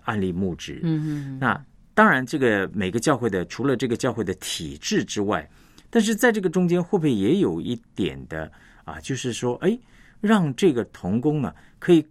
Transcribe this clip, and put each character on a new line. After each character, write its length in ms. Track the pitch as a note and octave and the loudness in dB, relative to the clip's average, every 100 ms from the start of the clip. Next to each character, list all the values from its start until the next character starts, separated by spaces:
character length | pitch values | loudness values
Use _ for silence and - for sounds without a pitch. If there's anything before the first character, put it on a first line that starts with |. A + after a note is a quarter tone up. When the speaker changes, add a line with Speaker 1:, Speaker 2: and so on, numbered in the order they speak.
Speaker 1:
按 160 | - G#2+ | -4 -2
立 140 | F#2+ | -2
牧 200 | F2 F#2+ | -2 -4
职。 280 | D2+ - - | -6 -10 -6
Speaker 2:
嗯， 160 | E3+ D#3 | -2 -2
嗯， 80 | D#3 D3 C#3 | -2 -6 -8
嗯。 100 | C3 | -4
Speaker 1:
那 260 | B2+ - - - - | -2 -2 -6 -20 -4
当 120 | - G#3+ | 4 4
然， 200 | C3+ C3 | 4 0
这 120 | D3+ | 2
个 320 | B2 G#2 F2+ | 2 2 0
每 180 | F2+ F#2+ | -2 -2
个 80 | A#2 | 0
教 180 | D3+ B2 | 0 2
会 120 | A#2 | 0
的， 160 | F#2 E2+ | -2 -4
除 200 | - C3+ | -2 0
了 120 | A#2+ | 0
这 100 | B2 | 0
个 80 | A#2 | 0
教 160 | C3 | -2
会 100 | A2+ | -2
的 120 | F#2+ | -4
体 440 | F2+ - - E2 D2+ | -4 -6 -8 -8 -8
制 280 | - G3+ G#2 | -2 -2 -2
之 160 | G#2 | -4
外， 280 | G2+ F2+ D2+ - - - - | -2 -2 -6 -20 -20 -20 -2
但 140 | A#3 | 0
是 100 | G#3+ | 2
在 200 | G#3+ B3 | 2 2
这 80 | G#3+ | 2
个 80 | F3+ | 0
中 180 | F#3 F3 | 2 2
间 160 | F3 | 2
会 160 | E3+ G3 | 2 0
不 40 | |
会 100 | D#3 | 2
也 240 | G#2+ G2+ G3 | 2 2 2
有 240 | B2 E2 | 2 0
一 200 | E2+ A#2+ _ - | -4 -6 _ -4
点 240 | E2+ C2+ B1+ | -4 -4 -10
的 240 | D#2+ D#2 - - - | -10 -10 -14 -20 -18
啊， 160 | - D#2 | -12 -12
就 160 | - C3 | -8 -6
是 160 | B2+ | -4
说， 240 | A2 B2 A#2+ E3+ | -4 -4 0 -2
哎， 140 | A#3+ _ - - - | -2 _ -20 -20 -4
让 340 | G#3+ G#3+ D3+ | 2 4 2
这 200 | B2+ F#3+ | 2 2
个 100 | A#2+ G2 | 2 -4
同 360 | - F2+ A2+ | -6 -2 0
工 200 | D3 D3+ | 0 0
呢， 140 | G2 - - - | -4 -8 -20 -6
可 140 | - | 4
以 80 | E3 D#3 | 4 4